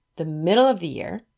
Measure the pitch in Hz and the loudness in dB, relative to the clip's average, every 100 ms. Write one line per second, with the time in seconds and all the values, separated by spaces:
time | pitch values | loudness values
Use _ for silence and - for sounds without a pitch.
0 | _ - 156 156 165 220 262 202 170 - | _ -10 -8 -2 2 4 4 2 -4 -8
1 | - 202 _ | -8 -10 _